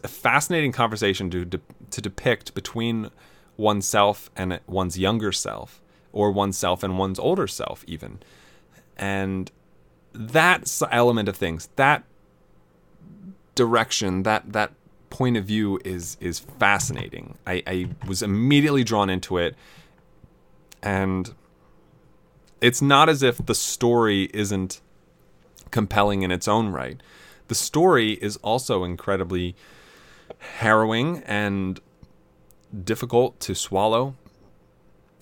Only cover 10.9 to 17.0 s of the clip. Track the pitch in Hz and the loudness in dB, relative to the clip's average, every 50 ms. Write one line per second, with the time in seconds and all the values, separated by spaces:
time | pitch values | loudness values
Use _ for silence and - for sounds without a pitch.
10.9 | 117 120 120 123 117 113 104 101 95 - 98 85 82 80 - - _ - 135 139 | 2 4 4 4 4 2 0 -2 -2 -2 -2 -4 -4 -6 -10 -6 _ 2 2 4
11.9 | 147 120 - _ _ _ _ _ _ _ _ _ _ _ _ _ _ _ _ _ | 2 2 -2 _ _ _ _ _ _ _ _ _ _ _ _ _ _ _ _ _
12.9 | _ - - - - - - 190 190 - _ _ - - 120 113 120 113 113 - | _ -20 -20 -20 -20 -20 -20 -20 -20 -20 _ _ 0 0 2 4 4 2 2 0
13.9 | - - 113 95 92 95 95 110 107 - - - 104 107 104 - - _ _ _ | -2 -2 -2 -2 -2 0 0 0 0 0 -2 -4 -2 -2 -2 -4 -6 _ _ _
14.9 | _ _ _ - - - 131 123 120 113 95 98 107 107 107 101 98 - - 95 | _ _ _ -12 -4 -2 0 0 0 0 -2 -2 -2 0 0 0 -2 -4 -4 -6
15.9 | 92 87 87 - - - - 87 82 - - - - - 107 98 101 95 - - | -8 -8 -8 -12 -12 -8 -8 -8 -8 -8 -12 -14 -2 0 2 2 2 2 0 -4
16.9 | - - | -6 -8